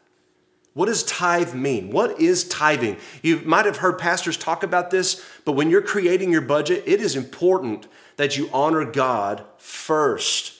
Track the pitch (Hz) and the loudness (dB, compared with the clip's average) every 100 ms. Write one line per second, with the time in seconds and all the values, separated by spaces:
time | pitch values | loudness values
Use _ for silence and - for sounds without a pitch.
0 | _ _ _ _ _ _ _ 147 202 226 | _ _ _ _ _ _ _ -4 -2 -2
1 | - - 180 175 151 127 139 113 92 147 | -4 -2 0 2 0 -2 -2 -2 0 0
2 | 233 - 165 180 - - 151 143 113 92 | 0 2 2 2 -2 0 2 2 -2 -4
3 | - 131 160 151 156 175 208 - 185 180 | -12 -4 0 0 2 2 2 0 0 0
4 | 175 175 175 - - 170 185 180 175 190 | -2 -2 -2 -4 -4 -4 -2 -2 0 0
5 | 180 - - - 156 139 156 190 202 208 | 0 -4 -10 -8 -4 0 4 2 2 0
6 | 175 185 185 165 131 147 147 180 - 202 | 2 2 2 2 2 0 2 -2 2 2
7 | 202 135 123 - 175 185 120 104 - - | 2 -2 -6 0 2 2 0 -8 -10 -20
8 | - - 143 139 127 135 151 160 135 135 | -14 -4 -2 -2 -2 0 2 0 0 0
9 | 131 113 101 104 - - - - - 156 | 0 0 -2 -6 -10 -18 -12 -8 -2 2
10 | 139 95 - - - | 2 0 -2 -4 -6